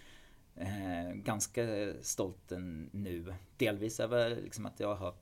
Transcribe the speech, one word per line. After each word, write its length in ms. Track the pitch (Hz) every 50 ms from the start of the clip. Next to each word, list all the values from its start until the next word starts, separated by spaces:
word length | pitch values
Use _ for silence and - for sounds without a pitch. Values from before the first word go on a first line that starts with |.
| - - - - - - - - - - -
eh, 580 | 80 87 92 101 101 98 92 87 85 87 90 90
ganska 480 | 101 104 120 110 104 110 - - 123 117 113 107 101 104 101 - -
stolta 560 | - - - - 101 92 92 - - - 92 92 90 90 82 78 80 -
nu. 420 | - 101 101 95 87 85 85 90 90 92 - - -
Delvis 440 | - 131 110 104 98 104 110 - -
över, 360 | 117 113 123 120 117 117 117 - 98
liksom, 220 | 92 - 113 104
att 140 | 101 - -
jag 140 | 104 101 104
har 200 | 95 95 90 - -